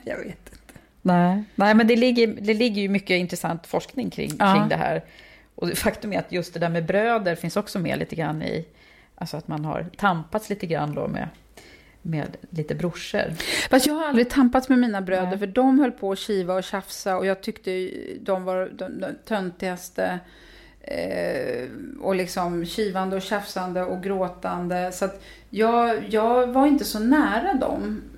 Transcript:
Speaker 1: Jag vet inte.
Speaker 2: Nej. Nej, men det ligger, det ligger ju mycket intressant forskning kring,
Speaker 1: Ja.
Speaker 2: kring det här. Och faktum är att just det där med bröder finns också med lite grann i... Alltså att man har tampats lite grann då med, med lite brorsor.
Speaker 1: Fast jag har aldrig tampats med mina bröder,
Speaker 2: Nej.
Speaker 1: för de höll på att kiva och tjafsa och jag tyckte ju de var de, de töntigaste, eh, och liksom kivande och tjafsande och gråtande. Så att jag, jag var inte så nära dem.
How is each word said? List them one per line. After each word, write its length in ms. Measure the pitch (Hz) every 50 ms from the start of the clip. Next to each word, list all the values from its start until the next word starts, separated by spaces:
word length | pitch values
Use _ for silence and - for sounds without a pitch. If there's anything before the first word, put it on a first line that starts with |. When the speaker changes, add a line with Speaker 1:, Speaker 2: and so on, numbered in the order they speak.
| -
Speaker 1:
Jag 120 | - -
vet 100 | - -
inte. 300 | - - - - - - - _ - - - _ _ _ _
Speaker 2:
Nej. 400 | - 185 175 175 175 180 190 208 214 - -
Nej, 200 | - 196 208 214
men 120 | 220 233
det 100 | 220 247
ligger, 300 | 226 240 254 240 240 226
det 280 | 220 - - 202 214 220
ligger 280 | 214 247 240 202 208
ju 60 | 196 190
mycket 260 | 202 190 196 - 185
intressant 500 | 180 180 170 175 - - 165 170 165 -
forskning 440 | - - 170 - - - 262 226 175
kring, 200 | - - - 139 156 -
Speaker 1:
Ja. 160 | 208 190 196
Speaker 2:
kring 140 | 202 208 -
det 80 | 160
här. 260 | 160 - - 160 165 - - - - - - - - _ _ _
Och 160 | - 175 170
faktum 400 | - - - 214 202 - - 208
är 60 | 180 175
att 140 | - -
just 220 | 180 180 165 - -
det 60 | 165
där 80 | 170 170
med 180 | 165 196 165
bröder 480 | 165 185 202 220 233 233 220 196 175 165
finns 220 | 165 - 165 -
också 220 | 208 208 - - 202
med 200 | 165 - 135 147
lite 180 | 160 - 160
grann 260 | 160 156 151 156 156
i... 240 | - - - 165 165 - _ _ - - - _ _ _ _
Alltså 220 | - 175 - -
att 120 | 156 - -
man 160 | 156 151 151
har 220 | 156 - - 170 175 -
tampats 540 | - 202 185 175 165 156 - - 214 214 -
lite 160 | 202 202 190
grann 280 | 165 160 147 147 147 143
då 140 | 139 - -
med, 200 | - - - 160 - - _ _ _ - - - - - - - _ _
med 340 | - 165 160 147 - - - - - -
lite 240 | 175 160 151 - 151
brorsor. 580 | 151 170 170 - - - - - 208 - - 165 - - - - - - -
Speaker 1:
Fast 160 | 269 262 -
jag 80 | 302 302
har 140 | 320 320 294
aldrig 220 | 269 226 240 247
tampats 380 | - 277 254 240 254 262 262 -
med 100 | 262 247
mina 220 | 247 233 208 196
bröder, 240 | 190 185 190 185 185
Speaker 2:
Nej. 120 | 180 190 202
Speaker 1:
för 80 | 202
de 320 | 190 190 254 262 262 262 277
höll 120 | 277 247
på 200 | - - 202 196
att 60 | 196 196
kiva 360 | - - 208 190 175 175 185
och 100 | 190 185
tjafsa 520 | - 208 190 - - - - - 202 185
och 100 | 185 185
jag 140 | 196 190 190
tyckte 300 | - 226 208 - - 190
ju 480 | 185 185 185 - - - - - - -
de 220 | - 202 190 185 180
var 260 | 185 185 185 185 -
de, 280 | - - 185 190 - 185
de 60 | 190 - - - _ -
töntigaste, 880 | 220 196 185 180 175 - 190 185 180 180 - - - - 185 185 180 180 175 - - - - - - - - - - _
eh, 880 | - - - - - 190 - 175 170 175 - 131 - - - 123 127 127 113 - - - - -
och 140 | - 190 190
liksom 520 | 180 185 175 - 196 175 175 175 170 170
kivande 500 | 170 - 233 214 196 185 190 185 185 196
och 60 | 190
tjafsande 600 | 190 - 214 202 202 - - 185 180 185 175 185
och 200 | 180 180 185 185
gråtande. 880 | 185 196 196 185 185 180 180 - - 185 180 175 175 175 180 180 180 185
Så 120 | 180 - 196
att 180 | 190 - - - - - - - -
jag, 540 | - 196 220 226 226 240 233 233 220 - 208 196
jag 380 | 214 214 220 233 247 254 254
var 200 | 247 247 262 277
inte 180 | 294 285 285 -
så 140 | - - 214
nära 560 | 220 247 294 302 247 196 202 233 - 392 349
dem. 480 | 240 - - - - 202 214 214 - - - -